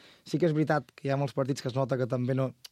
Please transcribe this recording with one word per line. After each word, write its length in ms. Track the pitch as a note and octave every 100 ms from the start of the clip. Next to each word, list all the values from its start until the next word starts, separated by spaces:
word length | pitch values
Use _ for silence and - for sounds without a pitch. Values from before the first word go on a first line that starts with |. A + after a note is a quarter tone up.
| - - -
Sí 120 | D3+
que 80 | E3+
és 60 |
veritat 380 | D3+ D#3 D3+ - -
que 120 | C#3+
hi 40 |
ha 60 | C#3
molts 160 | C#3+
partits 280 | - C3 C3+
que 80 | C3
es 60 | A#2+
nota 220 | B2+ B2+
que 100 | B2
també 260 | B2+ B2 C3
no, 180 | C3 - -